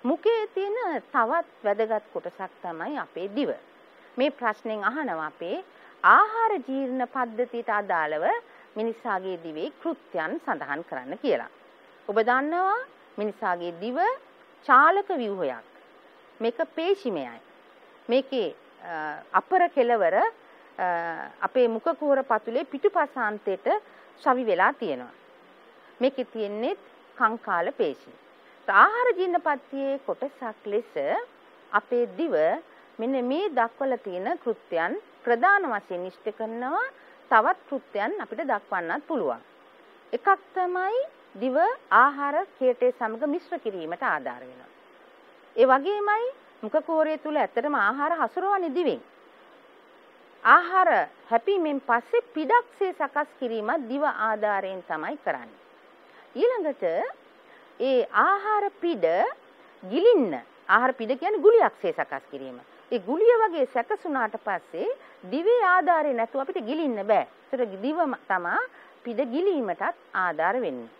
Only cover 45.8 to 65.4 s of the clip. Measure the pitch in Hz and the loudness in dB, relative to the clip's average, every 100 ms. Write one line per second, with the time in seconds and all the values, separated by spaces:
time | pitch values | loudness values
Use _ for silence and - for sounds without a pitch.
45.8 | 302 415 415 427 480 - - - 220 311 | 2 -4 -2 -2 -4 -10 -20 -14 -4 -4
46.8 | 311 320 311 311 311 302 208 240 285 277 | -2 -2 0 -2 -4 -2 -2 -2 -2 0
47.8 | 202 269 294 339 240 - 381 403 339 269 | 0 0 -2 -2 -2 -2 -2 -2 -2 -2
48.8 | 311 156 - - - - - - - - | -2 -2 -8 -20 -20 -20 -20 -20 -20 -20
49.8 | - - - - - - 220 302 359 370 | -20 -20 -20 -20 -20 -2 6 6 6 2
50.8 | 359 226 - - - 233 370 392 311 277 | 4 4 0 -8 -2 0 2 0 0 -2
51.8 | - 240 - 480 - 311 302 480 466 - | 0 0 2 -2 -2 -6 2 2 2 -4
52.8 | 381 359 285 294 302 - 247 226 214 311 | -4 -2 -4 -2 -4 -6 -6 -4 -2 -2
53.8 | 226 269 294 - 220 214 208 202 190 190 | -2 -2 -2 0 -2 0 0 -2 -4 -10
54.8 | - 160 170 285 - 135 117 - - - | -8 -6 -6 -6 -6 -6 -10 -20 -20 -20
55.8 | - - - - - 233 453 494 311 254 | -20 -20 -20 -20 -14 0 0 2 -2 -2
56.8 | 180 170 508 - - - - - - - | -2 -2 -4 -10 -20 -20 -20 -20 -20 -6
57.8 | 254 254 - 202 302 403 403 415 403 - | 0 2 2 2 4 2 0 0 -2 -4
58.8 | 349 240 165 175 403 605 - - - - | -4 0 2 2 0 -4 -20 -20 -20 -18
59.8 | 185 240 427 427 220 131 - - - 202 | -4 4 6 6 4 -2 -10 -16 2 4
60.8 | 254 254 220 254 339 415 359 453 226 - | 4 -2 -4 -2 -2 4 6 8 4 0
61.8 | 185 160 147 135 - 139 135 123 - - | -6 -4 -6 -8 -12 -14 -14 -16 -20 -20
62.8 | - 247 180 311 453 480 440 330 262 247 | -8 -6 -4 2 4 6 2 0 -2 -2
63.8 | 233 415 359 269 220 214 214 180 - 165 | -4 -6 -4 -4 -4 -4 -6 -8 -8 -6
64.8 | 415 554 - - 185 254 | -6 -6 -12 -20 -8 -2